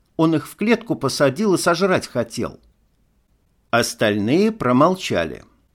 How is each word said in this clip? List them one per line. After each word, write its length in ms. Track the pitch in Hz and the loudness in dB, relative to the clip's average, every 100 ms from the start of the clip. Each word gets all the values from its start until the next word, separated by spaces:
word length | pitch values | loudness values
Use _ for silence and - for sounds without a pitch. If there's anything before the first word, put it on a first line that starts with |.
| _ - | _ 0
Он 200 | 165 156 | 2 0
их 120 | - | -4
в 80 | - | -4
клетку 400 | 208 220 - 156 | 0 0 0 -4
посадил 600 | 135 - 143 131 214 165 | -2 0 0 2 0 2
и 20 | |
сожрать 500 | - 170 196 180 - | 2 0 2 0 -2
хотел». 540 | 127 120 - 80 - _ _ _ _ _ _ _ _ _ _ _ | -6 -6 -6 -8 -10 _ _ _ _ _ _ _ _ _ _ _
Остальные 840 | 117 120 - 113 104 101 156 214 | -2 -2 -2 0 0 0 2 0
промолчали. 880 | 220 127 123 160 185 - 110 82 62 - _ _ | 0 0 2 2 0 -4 -4 -4 -8 -20 _ _